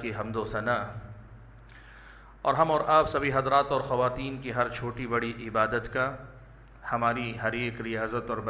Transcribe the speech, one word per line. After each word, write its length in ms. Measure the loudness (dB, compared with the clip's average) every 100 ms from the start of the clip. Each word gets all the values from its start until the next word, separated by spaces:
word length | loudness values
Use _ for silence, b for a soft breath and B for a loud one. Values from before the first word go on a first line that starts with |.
کی 100 | -4 -4
حمد 180 | -4 -4
و 80 | -4
ثنا، 260 | -2 0 -2 -2 -10 -14 -16 -18 -20 -20 -20 B B B B B B B -4
اور 120 | 0
ہم 140 | 4 4
اور 120 | 4 6 6
آپ 80 | 6
سبھی 180 | 2 2
حضرات 340 | 2 4 4 4
اور 100 | 2 2
خواتین 420 | 2 2 0 -6 -6
کی 80 | -4
ہر 120 | 0 0 -2
چھوٹی 260 | -6 -6 -2
بڑی 260 | 0 0 -4 -2
عبادت 360 | 2 2 2 -2
کا، 140 | -2 -2 -4 -14 -18 -20 -20 -20 -14 -4
ہماری 360 | 0 2 2 -2 -2
ہر 100 | -2 0
ایک 120 | -2 -4
ریاضت 460 | -4 -2 -2 -2 -4
اور 100 | -4 -4